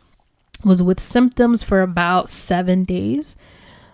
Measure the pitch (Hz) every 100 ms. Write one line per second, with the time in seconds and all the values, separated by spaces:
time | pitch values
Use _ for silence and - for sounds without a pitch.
0 | _ _ _ _ _ - 202 180 180 190
1 | - 247 247 - 240 233 - 190 185 175
2 | 175 180 - - - 175 185 185 185 180
3 | 202 269 302 - - - - - -